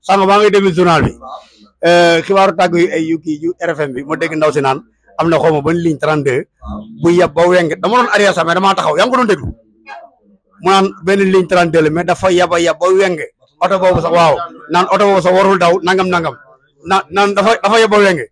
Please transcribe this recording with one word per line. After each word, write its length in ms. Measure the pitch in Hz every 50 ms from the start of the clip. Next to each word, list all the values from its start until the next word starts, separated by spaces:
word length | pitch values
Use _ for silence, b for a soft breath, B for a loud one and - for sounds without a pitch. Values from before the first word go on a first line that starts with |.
Sànq 260 | _ - 190 196 190 190
baa 100 | 202 208
ngay 120 | 208 208
déglu 200 | 202 202 196 190 165
journal 300 | 165 180 175 165 151 131
bi. 80 | - - - - B B B B B B B B B B _ -
Euh, 380 | 170 175 175 175 170 170 165 160
xibaaru 320 | 170 196 196 196 185 165
tàgg 200 | 165 185 180 170
yu 100 | 175 170 165 151
ay 100 | 160 160 160
yu 80 | 165 160
kii 220 | 160 165 156 147 156
yu 100 | 170 180 _
R 160 | 175 170 160
F 60 | 135
M 120 | 151 139 127
bi, 100 | 123 143
ma 100 | 139 156
dégg 200 | 160 160 165 160
ndaw 160 | 156 156 156 139
si 80 | 151
naan, 180 | 139 135 170 170 - _ _ _ _ _ _ -
am 100 | 156 165
na 100 | 170 151
xaw 140 | 143 165 156
ma 60 | 147
ban 120 | 139 151 165
ligne 240 | 175 170 170 151 135
trente-deux, 460 | - 151 156 151 139 135 123 135 - _ _ _ - - - - 107 - - - 147
bu 80 | 170
yeb 220 | 175 175 180 160 147
ba 140 | 160 170 180
weng, 260 | 180 180 170 156 156 - -
dama 140 | 185 220
doon 120 | 247 247 240 208
arrière 180 | 208 208 196 180
sax, 120 | 175 165
mais 80 | 165 170
damaa 200 | 180 190 196 196
taxaw, 220 | 185 - 160 151
yaa 100 | 156 196
ngi 40 | 247
ko 60 | 240
doon 100 | 254 247
déglu. 200 | 208 196 151 120 104 - _ _ _ _ _ _ - - - - - _ _ _ _ _ _ _ _ _ _ -
Mu 80 | 185
naan 160 | 190 196 190 196 190 - 160
benn 160 | 175 196 196
ligne 280 | 196 190 185 190 185 -
trente-deux 320 | 180 180 175 170 160 165 156
la, 80 | 151
mais 140 | 151 170 175
dafa 260 | 170 180 - - 190
yeb 220 | 180 175 180 170 175
a 80 | 170
yeb 180 | 170 165 156 156
ba 80 | 170 185 185
weng. 260 | 190 196 185 180 156 131 - _ _ _ _ _ _
Oto 180 | 170 185 196 190
boobu 200 | 180 185 180 170
sax, 120 | 156 165 165
waaw, 240 | 175 170 160 139 113 101 - - - - -
naan 160 | 156 175 180 175 185
oto 120 | 196 202
boobu 160 | 202 196 190
sax 120 | 156 180 185
warul 240 | 185 196 190 196 185
daw, 220 | 175 175 170 190 160
nangam, 260 | 175 190 190 190 185
nangam. 260 | 180 175 165 151 123 - - _ - _ _ _ _ _ _
Na-, 160 | - 190 196 190 _
naan 240 | 170 202 202 202 202
dafa, 240 | 196 196 220 226 226 -
dafa 160 | 202 214 226
yeb 100 | 226 214
ba 80 | 208 208
weng. 220 | 202 196 180 151 117 -